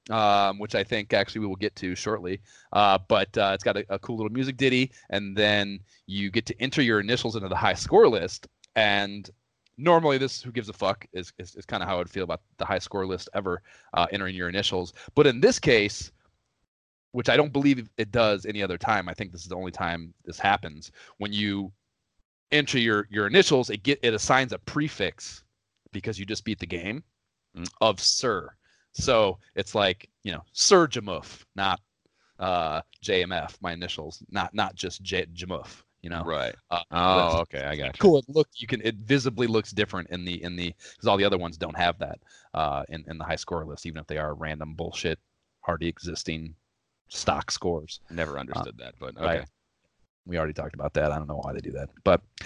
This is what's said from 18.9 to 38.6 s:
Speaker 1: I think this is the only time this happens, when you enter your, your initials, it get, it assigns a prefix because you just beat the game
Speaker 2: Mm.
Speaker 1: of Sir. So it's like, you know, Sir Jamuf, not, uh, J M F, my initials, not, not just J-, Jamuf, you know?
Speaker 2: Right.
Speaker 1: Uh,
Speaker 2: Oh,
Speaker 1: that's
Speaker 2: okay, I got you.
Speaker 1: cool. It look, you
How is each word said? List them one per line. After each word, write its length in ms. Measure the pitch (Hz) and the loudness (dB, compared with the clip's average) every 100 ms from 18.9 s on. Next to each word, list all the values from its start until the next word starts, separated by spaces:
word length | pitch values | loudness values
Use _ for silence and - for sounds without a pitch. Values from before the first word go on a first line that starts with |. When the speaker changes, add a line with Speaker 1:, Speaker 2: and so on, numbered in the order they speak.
| 107 87 | 0 -2
Speaker 1:
I 40 | 85 | -8
think 160 | 101 | -10
this 100 | 87 | -10
is 60 | 85 | -10
the 80 | 90 | -8
only 160 | 92 | -8
time 420 | 87 90 85 82 _ - | -6 -4 -4 -8 _ -16
this 120 | 80 | -2
happens, 540 | 101 104 101 76 - - - _ | 2 2 0 -14 -20 -20 -20 _
when 160 | 104 | -6
you 380 | 104 104 98 95 98 _ _ _ _ _ _ _ | -2 0 -2 -4 -10 _ _ _ _ _ _ _
enter 280 | 147 139 131 | 0 2 2
your, 280 | 117 104 104 | 2 2 0
your 160 | 101 101 | -2 4
initials, 420 | 135 185 139 123 | 6 6 4 2
it 140 | 104 | -2
get, 160 | 110 143 | 0 2
it 100 | 120 | 2
assigns 400 | 107 - 131 131 | 0 4 2 2
a 40 | 104 | -6
prefix 840 | - - 151 - 92 - - - _ _ _ _ _ | -6 -4 -4 -2 -4 -4 -16 -18 _ _ _ _ _
because 260 | 104 113 104 | -8 -6 -8
you 60 | 98 | -6
just 180 | 110 | -6
beat 160 | - 104 | -4 -6
the 60 | 85 | -6
game 360 | 87 90 123 - _ _ _ _ - | -6 -6 -8 -10 _ _ _ _ -12
Speaker 2:
Mm. 100 | 85 - | -12 2
Speaker 1:
of 180 | 110 95 | 2 2
Sir. 500 | - - 131 101 - - _ _ _ | 0 0 0 -2 -6 -18 _ _ _
So 440 | - - 117 104 92 _ - | -6 2 4 4 0 _ -6
it's 180 | 98 110 | -2 2
like, 320 | 101 92 - _ | 2 0 -8 _
you 80 | 104 | -10
know, 120 | 82 - | -10 -10
Sir 360 | - - 190 160 | 0 6 6 6
Jamuf, 560 | 123 101 85 - - - - | 0 -4 -8 -8 -20 -16 -4
not, 240 | 98 90 _ _ _ _ _ _ | 0 0 _ _ _ _ _ _
uh, 420 | 92 90 80 78 - _ | -2 0 0 -4 -8 _
J 220 | - 95 | -2 0
M 80 | 90 | 0
F, 260 | 90 73 - | -2 -6 -8
my 100 | 92 | -8
initials, 500 | 85 87 - 78 - - | -8 -8 -10 -12 -14 -10
not, 240 | 101 87 | -6 -4
not 220 | 101 104 95 | -4 -6 -4
just 260 | 95 - | -10 -8
J-, 220 | 95 92 82 | -6 -4 -6
Jamuf, 560 | 85 90 87 67 - _ _ | -8 -8 -8 -10 -20 _ _
you 80 | 85 | -10
know? 120 | 85 | -8
Speaker 2:
Right. 300 | 85 78 62 - _ | -4 -4 -4 -8 _
Speaker 1:
Uh, 100 | 87 85 | -6 -4
Speaker 2:
Oh, 260 | 85 90 92 | 0 4 4
Speaker 1:
that's 180 | 87 82 85 | 4 2 -2
Speaker 2:
okay, 120 | 71 67 | -6 -6
I 100 | 76 | -6
got 100 | 67 | -6
you. 40 | 65 | 4
Speaker 1:
cool. 180 | 202 151 | 6 6
It 60 | - | 4
look, 180 | 147 151 | 0 0
you 100 | - | -2